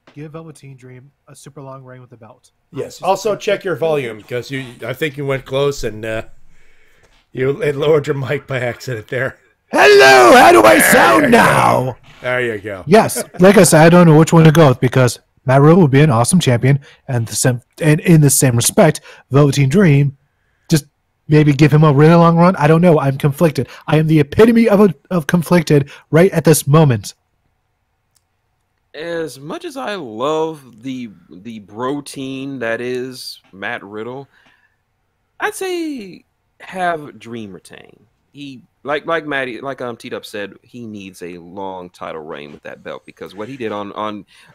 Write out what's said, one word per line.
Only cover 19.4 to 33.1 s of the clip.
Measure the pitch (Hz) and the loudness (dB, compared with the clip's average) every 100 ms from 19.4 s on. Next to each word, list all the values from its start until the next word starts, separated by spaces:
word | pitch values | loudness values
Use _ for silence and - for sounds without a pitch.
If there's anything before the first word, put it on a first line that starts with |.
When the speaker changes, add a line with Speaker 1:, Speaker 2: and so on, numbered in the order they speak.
| 147 139 135 | 2 2 0
Speaker 1:
Dream, | 170 185 139 143 - _ _ _ _ - | 2 2 2 0 -4 _ _ _ _ -4
just | 160 - _ _ _ - | -2 -4 _ _ _ 0
maybe | 151 151 | 2 2
give | 139 151 | 2 2
him | 151 156 | 4 4
a | |
really | 135 156 170 | 4 4 6
long | 165 170 | 4 4
run. | 175 190 | 2 2
I | 151 | 2
don't | 165 | 4
know. | 180 151 | 4 2
I'm | 139 135 | 0 -2
conflicted. | 147 - 170 139 117 - - | -4 0 -2 -2 -8 -10 -2
I | 156 | -2
am | 160 | 2
the | 156 | 0
epitome | 143 - 226 226 226 | 0 2 4 4 2
of | 202 | 4
a, | 208 - - | 2 0 -6
of | 180 - | -6 -2
conflicted | 180 - 175 151 147 139 - _ | -2 0 0 2 0 0 -10 _
right | 151 185 | 2 2
at | 170 | 2
this | 165 151 - | 2 2 2
moment. | 151 151 110 - - _ _ _ _ _ _ _ _ _ _ _ _ _ _ _ _ _ | 4 4 0 -4 -20 _ _ _ _ _ _ _ _ _ _ _ _ _ _ _ _ _
Speaker 3:
As | - 165 170 160 131 | -16 -10 -8 -10 -12
much | 143 330 | -14 -14
as | 349 269 | -14 -12
I | 254 202 | -10 -10
love | 131 107 135 156 160 160 131 110 | -10 -6 -4 -2 -4 -8 -18 -18
the, | 131 127 117 87 _ | -14 -12 -12 -18 _
the | 87 110 110 | -20 -18 -18
bro | 95 104 127 143 | -18 -10 -8 -8
teen | 135 139 135 135 135 135 | -10 -14 -12 -12 -12 -10
that | 113 120 | -8 -6
is | 123 123 131 | -6 -8 -10